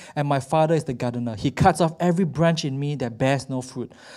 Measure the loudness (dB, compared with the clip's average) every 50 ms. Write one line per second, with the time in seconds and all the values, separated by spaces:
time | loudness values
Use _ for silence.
0 | -20 -8 -4 -4 -2 0 0 -2 -2 0 2 2 4 4 2 2 0 -2 -4 -4
1 | -4 -4 -2 -4 -4 -6 -4 -2 -2 -2 2 4 4 4 6 4 2 0 0 0
2 | 0 2 2 2 0 0 0 2 2 2 2 0 -2 -4 -4 -4 -4 -4 -2 -4
3 | -4 -6 -2 0 0 0 0 0 -2 -4 -6 -8 -8 -8 -8 -10 -10 -10 -12 -18
4 | -20 -20 -20